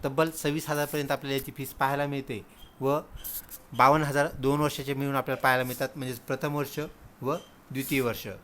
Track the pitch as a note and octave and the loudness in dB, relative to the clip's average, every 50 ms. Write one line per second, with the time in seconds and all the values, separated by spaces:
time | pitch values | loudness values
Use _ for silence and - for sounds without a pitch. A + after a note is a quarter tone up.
0 | - C#3 C3+ D3 D#3+ E3 D#3+ - - D3 D3 D#3+ D3+ - D3+ D3 D3 C#3+ - D3+ | -4 -2 2 2 2 2 0 -2 -2 0 0 0 -2 -2 0 0 0 0 0 -2
1 | C#3+ C#3 D3 C#3 C#3 C#3 C#3 C3+ - - C3+ - C#3 C3 - - C#3 C3+ C#3+ C#3+ | 0 0 -2 -2 0 -2 -2 -2 -2 -4 -8 -8 -10 -10 -2 0 0 0 2 0
2 | C#3+ C#3+ C#3+ C#3 C3+ - B2+ G2+ F2+ - - - - - - - B2+ C3+ C#3+ D3+ | 0 -2 -2 -4 -6 -6 -8 -8 -10 -12 -20 -20 -20 -20 -10 -2 0 0 0 0
3 | D3 - - - - - - - - - - - - - - A#2+ B2 C3+ D3 D#3 | -2 -6 -16 -14 -12 -10 -10 -10 -12 -12 -18 -18 -16 -14 4 8 8 8 8 6
4 | D#3 C#3+ C#3 C#3+ C#3+ D#3+ - - B2+ C3+ C#3 D3 D3+ D3 - - C#3 C3+ C#3+ C3+ | 4 2 2 2 2 0 0 0 0 2 2 4 2 2 0 -2 -4 -4 -2 -2
5 | C#3 C#3 C#3 C3+ B2+ - C3 B2+ - C3+ B2+ B2+ B2+ B2+ B2 - C#3 C3 - D3+ | -2 0 0 0 0 0 -2 2 4 4 4 4 2 0 -2 -4 -4 -4 -4 -6
6 | C3 B2+ B2 A#2 - - C3+ C3+ - D3+ D3 D3 C#3+ C3+ - - D3 E3+ - - | -6 -6 -6 -8 -4 -6 -4 -2 -2 -2 -2 -2 -4 -4 -4 -8 -8 -8 -10 -16
7 | - - - - B2 B2+ D3+ F3 - - - - - - B2+ C3 C3+ - C#3+ C3+ | -20 -20 -16 -6 -4 -2 -2 -4 -6 -14 -20 -20 -16 -8 -6 -6 -4 0 2 2
8 | B2+ A#2+ A2 - - A2 F#2 E2+ | 2 2 0 -2 -6 -10 -12 -12